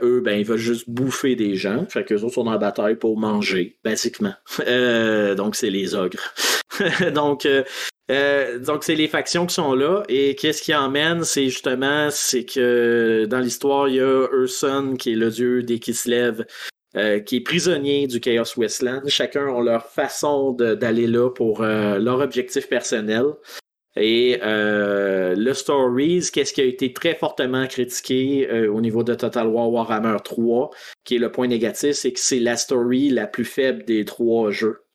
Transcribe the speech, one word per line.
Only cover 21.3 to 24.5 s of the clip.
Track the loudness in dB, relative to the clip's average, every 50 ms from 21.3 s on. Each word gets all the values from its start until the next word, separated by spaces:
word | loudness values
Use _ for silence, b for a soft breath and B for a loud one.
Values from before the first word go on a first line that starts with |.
| 0 0 0 0 0 0
euh, | 0 0 2 2 2 2 2 2
leur | 2 2 2 2
objectif | 0 0 0 -2 -4 -2 -2 -4 -2 0
personnel. | -2 -2 0 0 -2 -2 0 0 0 2 2 0 0 -4 B B B B B _ _ _ _ _ -2
Et, | 0 2 4 4 4 4 4 2 2
euh, | 0 0